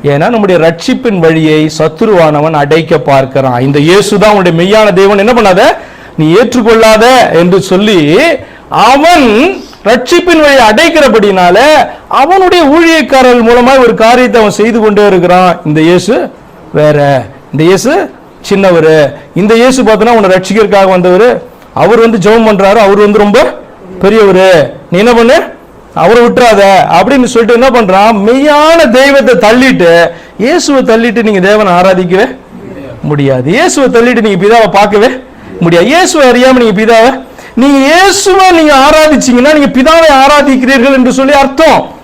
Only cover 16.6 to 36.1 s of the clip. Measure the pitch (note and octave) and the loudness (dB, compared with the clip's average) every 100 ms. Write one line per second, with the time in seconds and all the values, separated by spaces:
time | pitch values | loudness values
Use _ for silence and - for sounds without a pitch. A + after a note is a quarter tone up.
16.6 | - - D3+ D3+ C#3+ C3+ - - - C#3 | -10 -2 0 0 0 -2 -4 -18 -12 -4
17.6 | D#3+ F#3 A#3+ E4+ E4 - - - - G3+ | 0 0 -2 -4 -6 -12 -20 -20 -6 -2
18.6 | G3 E3+ D#3 D#3 C#3+ - - E3 G3+ A3+ | 0 2 2 2 0 -4 -12 -6 0 2
19.6 | B3 C4 G#3+ G#3+ A#3 A#3 G3 F#3 F#3 G3 | 2 0 0 0 0 0 0 -2 -2 -2
20.6 | G3+ G3 F#3+ F#3 F3+ F3+ A#3+ - - - | 0 2 0 0 0 2 0 -2 -10 -20
21.6 | - - E3 A3+ A#3 A3 F#3 A3+ A3 G3+ | -14 -4 0 2 2 0 0 2 0 0
22.6 | G3 G#3+ G3 G3+ G#3 G#3+ G#3 G#3+ - - | 0 2 2 2 2 2 0 0 0 -4
23.6 | - - - - F#3+ A3 G3+ F#3 F#3+ F3 | -18 -20 -20 -4 0 2 2 2 2 2
24.6 | C3 - - F3 A3+ A#3 A#3 D#4 G4 - | 0 -6 -6 -2 0 2 2 0 -2 -14
25.6 | - - - - F3+ A#3+ A#3+ F#3+ A#3+ G3+ | -20 -20 -14 -4 0 2 2 0 0 2
26.6 | G3 F#3+ - E3+ G3 C#4 B3 A#3 A3+ A#3 | 2 2 0 0 0 0 0 -2 0 2
27.6 | C4 B3 G3+ F#3+ G#3+ G#3+ G3+ C4 D4 D4 | 0 0 0 0 0 0 0 0 0 2
28.6 | D#4 E4 D4 B3 C#4 C#4 A#3 A3+ G#3 A#3+ | 2 2 2 2 2 2 0 0 2 2
29.6 | C4 E3+ E3+ E3+ E3 - - - A3 E4+ | 2 2 2 2 0 -4 -20 -8 -4 -2
30.6 | - C#4 B3+ A3+ A#3 A3 A3 G3 F#3 G#3+ | -2 -2 0 0 0 -2 -2 -2 0 0
31.6 | G3+ F3 F#3 F#3 F3+ F#3 B3+ - - - | 0 0 0 -2 -2 -2 -2 -6 -20 -20
32.6 | - - - - D3 D3 C#3 C3 B2+ G#3+ | -20 -18 -18 -12 -8 -4 -2 -2 -2 -2
33.6 | E4+ C#4+ C4 B3 A#3 B3+ A3 F#3+ G3+ A#3 | -2 0 0 0 0 0 -2 -2 0 2
34.6 | A3 G3 G#3 G#3 B3 C4 - - - - | 2 0 0 0 -2 -4 -16 -20 -20 -6
35.6 | E3+ E3+ G#3 E4 F#4 | -2 0 0 0 0